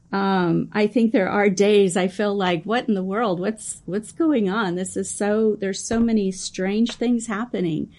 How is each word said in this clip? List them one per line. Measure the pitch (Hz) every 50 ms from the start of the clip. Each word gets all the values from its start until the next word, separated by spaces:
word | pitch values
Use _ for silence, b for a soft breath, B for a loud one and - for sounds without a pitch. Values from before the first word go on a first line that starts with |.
| _ _
Um, | - 196 196 196 190 185 180 170 165 165 - -
I | - 214 208
think | 208 - 247 226 220
there | 285 220 185 -
are | - 208 202 208
days | 180 180 196 208 208 202 196 185 165
I | 196 180
feel | 190 - - 208 208 202
like, | 202 185 180 175 165 -
"What | 196 226 247 -
in | 247 208
the | 190
world? | 185 190 196 220 240 202 175 170
What's, | 180 214 220 - - - - - -
what's | - 180 214 214 -
going | - - 330 311 294 233 208 185
on?" | 190 226 208 180 175
This | 180 185 185 -
is | 196 196 -
so, | - - 208 202 208 220 220 220 208 208
there's | 196 190 196 -
so | - - 226 233
many | 233 233 226 214 196 190
strange | 185 - - - - - 185 190 202 220 233 233
things | - - 233 247 240 233 226
happening, | 226 202 202 240 240 - 190 180 165 156 147 - - b